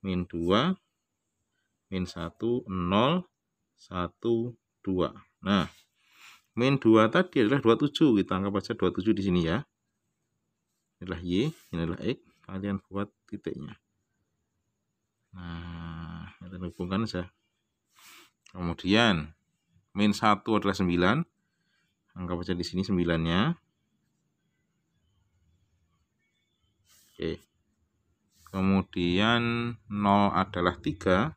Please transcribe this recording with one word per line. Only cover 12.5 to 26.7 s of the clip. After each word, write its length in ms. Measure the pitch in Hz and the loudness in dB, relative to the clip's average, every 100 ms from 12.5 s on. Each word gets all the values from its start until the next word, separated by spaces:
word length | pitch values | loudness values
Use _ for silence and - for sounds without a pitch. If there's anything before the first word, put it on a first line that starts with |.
| 95 101 98 | -8 -4 -6
buat 240 | _ 98 104 _ | _ -8 -8 _
titiknya. 480 | _ 104 - - 73 - _ _ _ _ _ _ _ _ _ _ _ _ _ _ _ | _ -12 -10 -10 -12 -16 _ _ _ _ _ _ _ _ _ _ _ _ _ _ _
Nah, 960 | 92 87 85 85 85 82 82 82 82 82 - | -16 -12 -12 -12 -12 -12 -12 -12 -14 -16 -18
kita 160 | 90 92 | -16 -10
hubungkan 480 | 90 - 90 95 113 | -10 -8 -4 -2 -2
saja. 240 | 90 87 _ _ _ _ _ _ _ - - - _ _ | -4 -8 _ _ _ _ _ _ _ -20 -20 -20 _ _
Kemudian, 800 | 92 87 85 90 104 117 90 78 - _ _ _ _ _ 98 | -6 -6 -4 0 4 4 2 -2 -14 _ _ _ _ _ -2
min 160 | 104 | 0
satu 480 | 104 110 101 - 107 | 2 2 2 2 0
adalah 160 | 98 95 | 0 0
sembilan. 480 | 92 87 90 127 170 _ _ _ _ _ _ _ _ - | 0 2 2 2 -2 _ _ _ _ _ _ _ _ -12
Anggap 240 | 90 87 | -8 -6
aja 80 | 90 | -4
di 80 | 90 | -6
sini 240 | 85 90 | -4 -4
sembilannya. 720 | 95 95 85 82 82 85 127 170 _ _ _ _ _ _ _ _ _ _ _ _ _ _ _ _ _ _ _ _ _ _ _ _ _ _ _ 1077 _ _ _ | -2 0 0 0 0 0 0 -4 _ _ _ _ _ _ _ _ _ _ _ _ _ _ _ _ _ _ _ _ _ _ _ _ _ _ _ _ _ _ _